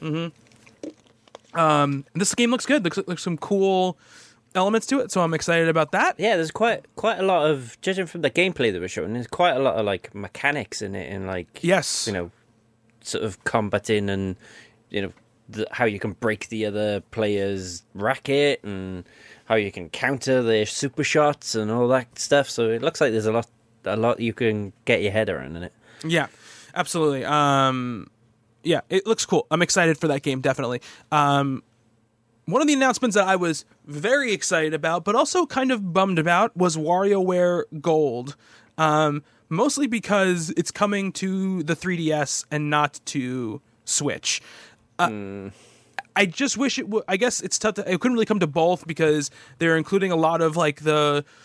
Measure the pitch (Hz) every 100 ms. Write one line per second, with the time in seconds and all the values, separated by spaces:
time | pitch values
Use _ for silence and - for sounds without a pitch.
0 | 156 156 165 - _ _ - _ - -
1 | _ _ _ - _ 165 156 147 143 139
2 | - 160 202 - 233 247 - 285 170 196
3 | 190 175 180 160 - 196 190 190 185 -
4 | _ - - _ _ 190 196 220 - 277
5 | - 190 165 160 - 170 165 160 151 185
6 | 339 - 208 190 160 - 226 208 - -
7 | - 190 190 180 151 143 117 - 185 190
8 | 175 170 - - 185 - 120 90 90 -
9 | 85 120 120 - 175 131 135 95 104 95
10 | - 104 101 - 143 143 101 - 101 98
11 | 76 98 95 92 87 - 170 190 - -
12 | - 95 87 - _ _ _ _ _ _
13 | - - 104 90 - 120 104 101 - 107
14 | 101 98 95 92 - - - _ _ 101
15 | 95 - _ _ - 107 - - 117 101
16 | 110 92 113 107 - 110 107 104 107 101
17 | - - 107 101 98 98 92 85 _ 92
18 | 107 131 - 139 143 - 101 95 92 92
19 | 87 - - - - 113 101 95 82 -
20 | 127 135 135 127 117 110 107 - 139 -
21 | 139 156 147 143 - 110 107 117 123 131
22 | 123 - - 143 135 - 113 113 143 -
23 | 143 110 107 113 - _ _ _ 95 104
24 | 117 - 113 - 117 107 98 - - 107
25 | 101 107 104 78 65 85 87 _ _ -
26 | 160 165 139 - - - - - 175 175
27 | 151 135 120 147 143 139 135 131 123 113
28 | - _ _ _ _ _ 156 156 - 190
29 | 214 220 - 170 - 156 175 196 165 151
30 | 160 139 143 131 135 131 123 123 - -
31 | - 151 143 139 139 131 - _ _ _
32 | _ _ _ _ - 226 302 277 262 -
33 | 247 202 190 190 175 156 - _ - 147
34 | 190 285 254 190 - 170 156 156 160 170
35 | 175 220 294 370 339 262 262 247 190 175
36 | 196 170 160 175 226 170 180 156 156 180
37 | 196 196 185 180 180 175 - 160 170 156
38 | 147 120 131 - _ - _ - 156 151
39 | 151 147 - _ - 165 262 269 277 226
40 | - 202 190 180 160 175 165 - 208 202
41 | 190 - 190 190 190 185 156 165 185 175
42 | 156 151 139 - - 151 147 151 147 -
43 | - 147 127 127 113 107 _ _ - -
44 | 143 - - - - - - _ _ -
45 | 175 107 98 98 98 - - _ _ -
46 | - 196 202 - 269 208 269 - 180 214
47 | - 190 247 - 185 - 214 202 185 185
48 | 254 233 220 208 165 143 165 180 165 160
49 | 156 151 143 - - - 165 160 151 196
50 | 190 165 160 165 165 160 156 147 151 151
51 | 147 143 143 -